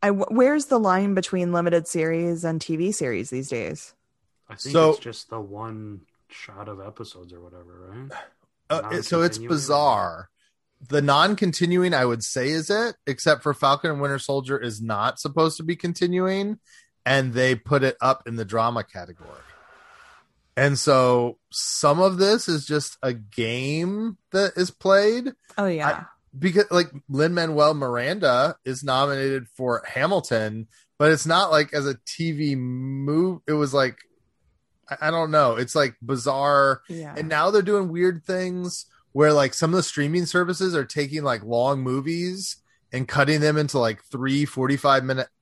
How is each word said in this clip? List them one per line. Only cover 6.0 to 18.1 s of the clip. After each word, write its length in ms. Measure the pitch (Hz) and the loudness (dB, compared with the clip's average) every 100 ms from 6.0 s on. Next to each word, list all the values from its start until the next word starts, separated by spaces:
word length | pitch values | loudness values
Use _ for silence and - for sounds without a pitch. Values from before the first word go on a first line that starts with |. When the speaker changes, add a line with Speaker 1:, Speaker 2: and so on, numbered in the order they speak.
| _ _ _ | _ _ _
Speaker 2:
shot 400 | - - 98 104 | -20 -20 -16 -16
of 120 | 98 | -14
episodes 520 | 98 104 113 90 87 | -16 -16 -18 -18 -20
or 80 | 87 | -20
whatever, 480 | 87 87 87 87 90 | -20 -20 -20 -20 -20
right? 300 | 107 135 - - _ _ _ _ | -18 -18 -18 -20 _ _ _ _
Speaker 3:
Uh, 200 | 165 110 | -4 -2
it, 120 | 127 | -6
so 180 | 110 170 | -2 2
it's 160 | 170 113 | 2 0
Speaker 2:
Non-continuing. 100 | 117 | -2
Speaker 3:
bizarre. 800 | 156 139 143 147 110 92 82 90 _ _ _ _ _ 123 | -2 2 2 4 2 0 -6 -18 _ _ _ _ _ -2
The 140 | 143 | 0
non-continuing, 920 | 143 143 175 208 196 160 175 180 180 | 4 6 4 2 0 0 2 2 2
I 100 | 160 | 2
would 180 | 123 117 | 2 0
say, 280 | - - 127 | -4 -4 -2
is 180 | 160 151 | -2 -2
it, 280 | 202 233 - - | -2 -2 -6 -8
except 360 | 135 - 147 | -2 0 2
for 120 | 151 | 0
Falcon 360 | 143 139 139 170 | 0 2 2 0
and 120 | 147 | -2
Winter 160 | 143 139 | -2 -4
Soldier 400 | - 139 127 139 | -4 -4 -2 -4
is 240 | 120 107 | -4 -8
not 360 | 113 104 113 - | -6 -2 -2 -2
supposed 380 | 151 143 160 156 | -6 0 0 0
to 60 | |
be 140 | 160 170 | -8 -6
continuing, 800 | 175 170 180 180 185 190 196 220 _ - _ _ - | -6 -2 -2 0 0 -2 -4 -8 _ -20 _ _ 0
and 260 | 135 131 | 2 2
they 220 | 117 127 | 0 2
put 280 | 127 - 143 | 0 0 2
it 140 | 131 127 | 2 0
up 220 | 127 | 0